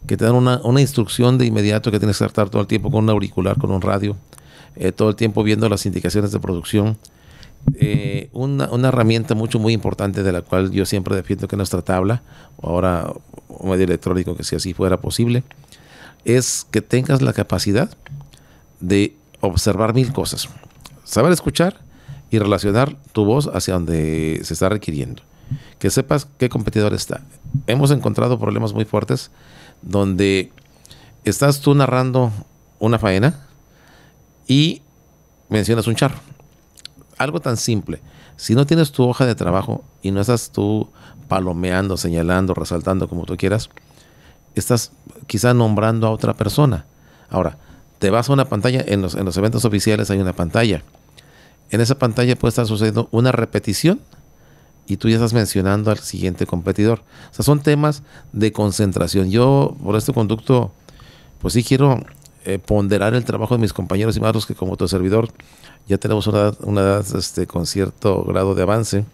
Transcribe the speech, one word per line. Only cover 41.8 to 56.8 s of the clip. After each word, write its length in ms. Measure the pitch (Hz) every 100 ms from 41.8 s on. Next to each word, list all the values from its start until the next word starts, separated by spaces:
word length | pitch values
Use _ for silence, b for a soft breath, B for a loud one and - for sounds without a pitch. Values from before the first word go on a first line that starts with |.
| 98 92
señalando, 580 | 85 85 82 90 95
resaltando, 540 | 85 80 87 92 95 87
como 180 | 87 82
tú 100 | 90
quieras, 340 | 95 104 - - b b b b b b _
estás 380 | - - 120 - - - - -
quizá 280 | 110 123
nombrando 520 | 123 113 107 107 113 113
a 40 |
otra 240 | 110 113
persona. 520 | 107 110 - 147 87 - b b b b
Ahora, 280 | 98 85 76 B B B _
te 120 | 98
vas 180 | 110 120
a 40 |
una 140 | 139 131
pantalla, 380 | 107 123 127 -
en 160 | 101
los, 120 | 92
en 100 | -
los 120 | 95 90
eventos 280 | 104 117
oficiales 460 | 117 104 110 107 104
hay 80 | 98
una 140 | 92
pantalla. 500 | 87 87 110 117 85 - _ _ b b b b b _
En 100 | 110
esa 180 | 117 135
pantalla 380 | 123 110 123 123
puede 140 | 120
estar 160 | 113 117
sucediendo 420 | 107 110 107 -
una 200 | 110 127
repetición 680 | 123 113 107 107 98 160 214 - b b b b b b b -
y 100 | 95
tú 120 | 113
ya 60 |
estás 180 | 113 117
mencionando 580 | 117 101 101 92 101 107
al 80 | 104
siguiente 460 | - 92 92 87
competidor. 580 | 95 87 87 92